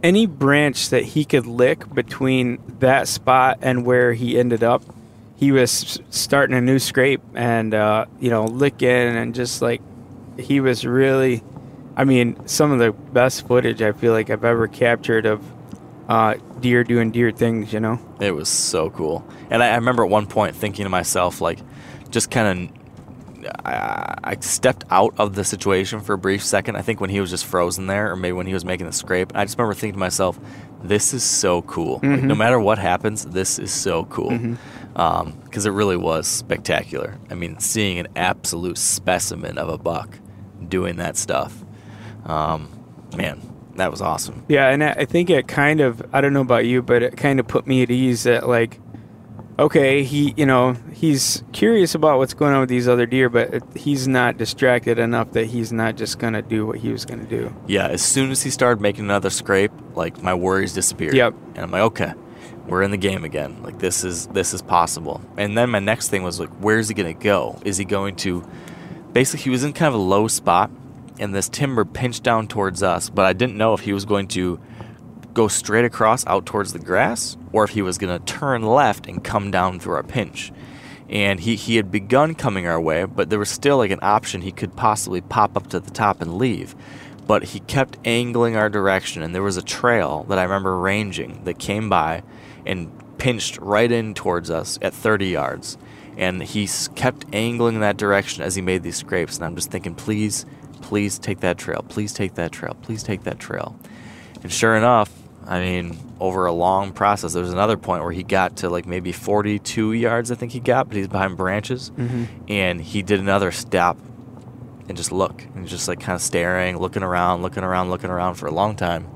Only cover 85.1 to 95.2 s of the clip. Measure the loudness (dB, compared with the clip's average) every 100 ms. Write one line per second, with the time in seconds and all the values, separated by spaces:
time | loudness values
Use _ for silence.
85.1 | -6 -2 2 2 0 -4 -8 -6 0 0
86.1 | 0 -4 -2 -2 -2 -8 -16 -20 -20 -20
87.1 | -10 2 2 2 -12 -4 -2 -2 -2 0
88.1 | 0 0 0 2 2 0 2 2 2 0
89.1 | -8 -6 -2 -2 -4 -6 0 2 4 2
90.1 | -2 -2 0 0 0 -2 0 0 -2 -4
91.1 | -8 -10 -8 -8 -8 -4 -4 0 0 2
92.1 | -4 -10 -20 -20 -12 -6 -6 -8 -14 -20
93.1 | -4 -2 -2 -6 -8 0 2 4 2 -2
94.1 | -4 -2 -2 -2 -6 -6 -6 -6 -2 0
95.1 | 0